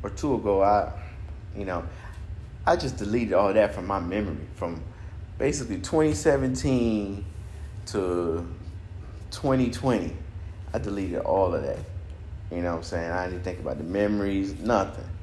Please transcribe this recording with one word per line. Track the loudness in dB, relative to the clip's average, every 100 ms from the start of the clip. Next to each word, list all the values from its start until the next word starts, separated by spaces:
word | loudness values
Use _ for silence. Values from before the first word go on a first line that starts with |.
or | -6
two | -2 2
ago, | 2 4 6
I, | 8 6 4 -4 -10 -10 -10 -10 -10 -8
you | -4
know, | -4 -4 -10 -12 -12 -10 -10 -10 -4 2
I | 4
just | 2 -2
deleted | 0 2 4
all | 6 6
that | 6 4 2
from | 0
my | 0
memory. | 0 0 -2 -4 -8 -6
From | -4 -4 -10 -12 -12 -12 -12 0
basically | 0 0 -4 -4
twenty | 2 4 4 6
seventeen | 4 4 2 2 2 4 4 2 0 -4 -8 -10 -12 -10 -10 -10 -4
to | 0 2 2 2 0 -4 -8 -10 -12 -12 -12 -12 -12 -10
twenty | -2 2 4 4
twenty, | 2 2 2 0 -6 -8 -10 -10 -10 -4
I | -4
deleted | -2 -2 -2 -2
all | 2 4 4
of | 2
that. | -2 -4 -6 -10 -10 -12 -12 -10 -6
You | -2
know | 0
what | -2
I'm |
saying? | -2 -4 -2
I | -2 -2
didn't | -2
think | -4 -4
about | -4 -4
the |
memories, | -2 2 4 4 2 2 0 -2
nothing. | 2 4 2 -2 -8 -8